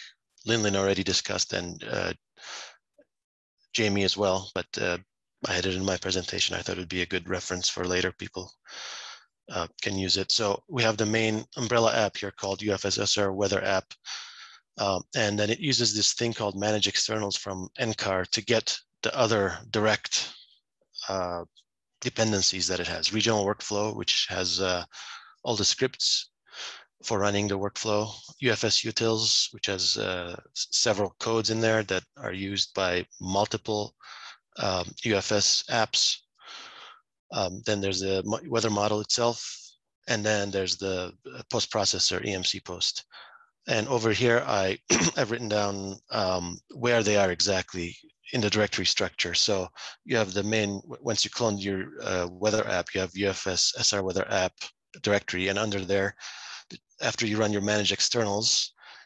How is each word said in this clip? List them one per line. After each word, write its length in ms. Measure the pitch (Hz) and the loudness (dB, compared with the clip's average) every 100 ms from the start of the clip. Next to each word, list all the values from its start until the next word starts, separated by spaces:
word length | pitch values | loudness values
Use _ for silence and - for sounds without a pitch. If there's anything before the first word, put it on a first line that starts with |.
| - _ _ _ 117 | -20 _ _ _ 0
Linlin 280 | 117 107 98 | 2 2 4
already 280 | 98 95 | 4 2
discussed 500 | 98 90 - 95 - | 2 0 0 -2 -2
and, 300 | 95 87 87 | -2 -4 -8
uh, 300 | - 98 90 - _ _ - - - - _ _ _ _ _ _ _ _ _ | -4 -2 -2 -4 _ _ -16 -14 -16 -20 _ _ _ _ _ _ _ _ _
Jamie 300 | - 107 101 | 0 2 2
as 140 | 95 95 | 2 2
well, 320 | 101 95 95 98 | 2 0 -2 -6
but, 100 | - - | -6 -4
uh, 160 | 98 87 - _ _ _ - | -2 -2 -8 _ _ _ -4
I 60 | |
had 140 | 92 92 | 0 0
it 80 | 92 | 0
in 100 | 95 | 0
my 120 | 90 | -2
presentation. 580 | 95 92 87 90 - 90 | -2 -2 -2 -2 -2 -2
I 60 | |
thought 140 | 87 90 | -4 -6
it 20 | |
would 100 | 87 | -4
be 140 | 90 | -4
a 100 | 87 | -2
good 160 | 92 87 | -4 -2
reference 400 | 92 - 92 - | -4 -4 -2 -2
for 160 | - 90 | -2 0
later 260 | 92 92 | 0 0
people, 400 | - - 92 98 - - - - - - - _ _ - | -4 -10 -10 -12 -16 -18 -14 -12 -12 -14 -16 _ _ -8
uh, 160 | 90 82 - | -6 -6 -4
can 120 | 104 98 | -4 -2
use 220 | 95 95 | 0 0
it. 140 | 95 | 2
So 320 | - 104 - - | 2 2 -2 -2
we 140 | 131 | 0
have 160 | 113 107 | 2 2
the 80 | 107 | 2
main 400 | 113 110 110 - - | 2 2 0 -4 -6
umbrella 400 | 113 120 113 - | 2 4 6 4
app 220 | 101 - | 2 0
here 140 | 101 | -8
called 320 | - 98 98 | -4 -2 -2
U 100 | 104 | 0
F 120 | 98 101 | 0 0
S 120 | 101 | 0
S 200 | 101 - | 2 2
R 120 | 98 | 2
Weather 320 | 95 101 98 | 2 2 2
App. 300 | 98 95 - - - - - - - - _ - | 2 0 -2 -12 -14 -12 -14 -18 -20 -20 _ -2
Um, 240 | 101 92 - 139 | 0 0 -2 0
and 220 | 104 104 | 2 2
then 140 | 104 | 2
it 80 | 117 | 0
uses 340 | 156 120 117 | 0 2 2
this 200 | 104 101 | 2 2
thing 200 | - 120 | 2 0
called 260 | 110 104 95 | 0 -2 0
Manage 280 | 104 107 98 | 0 2 2
Externals 480 | - - 110 101 - | 0 0 0 -2 -4
from 340 | 101 92 92 - | -6 -8 -8 -4
N 160 | 120 | -2
car 320 | 107 101 95 90 | -2 0 0 0
to 160 | - | -2
get 340 | 98 113 - - - _ | 2 2 2 -4 -8 _
the 120 | 110 135 | -2 2
other 440 | 117 110 95 92 - | 4 4 2 -2 -4
direct, 640 | 110 107 104 - - - - - _ _ _ _ - - | 2 4 2 0 -4 -4 -10 -20 _ _ _ _ -12 -4
uh, 340 | 95 90 87 85 _ _ _ _ - | -2 -2 -4 -8 _ _ _ _ -8
dependencies 680 | 123 - 110 101 90 95 90 | -4 0 2 2 2 0 0
that 120 | 90 | 0
it 80 | 87 | -2
has. 240 | 85 82 | -2 0
Regional 320 | 107 107 107 | 2 4 4
Workflow, 520 | 98 104 - 104 107 107 | 2 -2 -2 0 0 -2
which 320 | - - - | 0 0 0
has, 300 | 92 90 90 | 0 0 0
uh, 260 | 92 90 85 - - - - - | 2 0 -4 -14 -14 -16 -18 -8
all 120 | 127 107 | -2 2
the 100 | 101 | 2
scripts 640 | - 131 - - - - _ _ - - - - _ | 2 0 0 0 0 -2 _ _ -12 -12 -14 -20 _
for 140 | - 107 | -2 2
running 280 | 101 101 104 | 2 2 2
the 100 | 98 | 0
workflow, 540 | 98 - 110 104 107 - - - | -4 -4 0 0 0 -8 -16 -2
U 120 | 131 | 0
F 120 | 110 | 2
S 180 | 110 - | 2 2
Utils, 680 | 113 - 113 110 110 - - | 0 0 2 2 2 2 0
which 140 | 110 - | -2 -4
has, 320 | 95 90 110 | 0 0 0
uh, 380 | 101 90 87 90 - - | 0 -2 -6 -10 -10 -8
s-, 120 | - | -2
several 440 | - 117 101 98 - | 2 2 2 0 -2
codes 300 | 117 113 110 | 0 2 2
in 100 | 110 | 2
there 240 | 113 110 | 4 4
that 200 | 101 92 - - | 2 -2 -4 -10
are 160 | 101 | -8
used 400 | 95 98 98 - | -6 -4 -2 -2
by 320 | - 92 90 - - | 0 2 0 -2 -8
multiple, 760 | 92 95 107 113 - 107 104 _ - - - - _ - | -2 0 0 -2 -2 -2 -4 _ -20 -18 -18 -20 _ -4
um, 340 | 101 92 87 - | -2 0 -4 -4
U 120 | 117 101 | 0 2
F 160 | - | 2
S 320 | 104 - - - | 2 4 2 2
apps. 480 | 120 110 - - - _ _ - - - - - - _ _ - | 0 2 2 2 0 _ _ -18 -16 -16 -18 -20 -20 _ _ -8
Um, 300 | - 95 95 113 | -4 -4 -4 -2
then 160 | 101 | 0
there's 200 | 98 92 | 0 0
the 220 | 95 95 101 | 0 0 0
mo-, 160 | 113 - | -2 0
weather 240 | 117 110 | 0 2
model 300 | 104 104 104 | 2 2 2
itself, 420 | 104 - 120 113 - - - _ _ _ - | 0 2 2 0 -6 -12 -16 _ _ _ -2
and 160 | 117 104 | 0 2
then 260 | 107 101 | 2 2
there's 260 | 98 92 90 | 0 0 -2
the, 360 | 98 92 90 - - 127 | -2 -2 -4 -10 -16 -14
uh, 60 | - | -2
post 220 | 117 - | -2 0
processor, 520 | 110 95 92 - 92 107 | 0 2 2 0 0 -2
E 80 | |
M 100 | 95 | -2
C 160 | 90 95 | -2 -4
post. 460 | - 87 - - - - - - _ _ - | -6 -4 -4 -4 -10 -18 -20 -20 _ _ -2
And 200 | 113 120 | 0 0
over 240 | 123 113 | 0 2
here, 320 | 104 123 117 135 | 4 4 4 2
I, 340 | 104 95 98 - | 0 0 -2 0
<clears throat> 280 | - 165 - | 2 2 0
I've 140 | 113 | -2
written 180 | 120 113 | -2 -2
down, 480 | 104 101 98 98 98 - | 0 0 -2 -6 -10 -6
um, 480 | 110 95 92 87 90 - | -2 0 0 -4 -10 -14
where 320 | 139 120 120 | -2 2 4
they 140 | 104 104 | 4 4
are 140 | 98 | 4
exactly 640 | 87 - 95 - 92 85 - - _ - | 2 2 0 -2 -6 -8 -8 -20 _ -6
in 80 | 127 | 0
the 80 | 107 | 2
directory 360 | 107 104 - 92 | 2 2 2 0
structure. 480 | - 92 - 87 | 0 -2 -2 -2
So 360 | 82 - 98 92 - - - | 0 2 0 -2 -10 -16 -12
you 140 | - 120 | 0 0
have 160 | 98 | 2
the 100 | 92 | 0
main, 380 | 101 110 104 98 | 0 2 0 -2
w-, 180 | - - | -8 -8
once 220 | - 110 | -2 0
you 80 | - | 0
clone 260 | - 117 101 | 0 0 0
your, 280 | 98 95 - - | -2 -4 -6 -6
uh, 240 | 98 92 87 | -2 0 -2
weather 380 | 90 107 107 - | 0 2 2 2
app, 260 | 90 - | 0 0
you 60 | 98 | -2
have 160 | 92 92 | -2 0
U 140 | 98 | -2
F 180 | 92 98 | 0 -2
S 260 | 90 - - | 0 0 2
S 160 | - | 0
R 100 | 101 | 2
Weather 240 | 95 92 - | 0 -2 0
App 220 | 101 92 - - _ _ - | 2 0 -2 -14 _ _ -4
directory. 460 | 107 101 - 92 95 | 2 2 2 -2 0
And 100 | 101 | 0
under 220 | 110 101 | 0 -2
there, 340 | 90 98 98 - - - - - - | 0 2 2 -2 -14 -14 -14 -16 -16
th-, 120 | - _ - | -18 _ -6
after 240 | 131 - 110 | -4 0 0
you 120 | 107 | 2
run 160 | 107 | 2
your 80 | 104 | 2
manage 320 | 101 104 98 | 2 2 2
externals, 800 | 98 - 120 107 101 113 - - _ - - | 2 2 2 2 2 2 2 0 _ -20 -20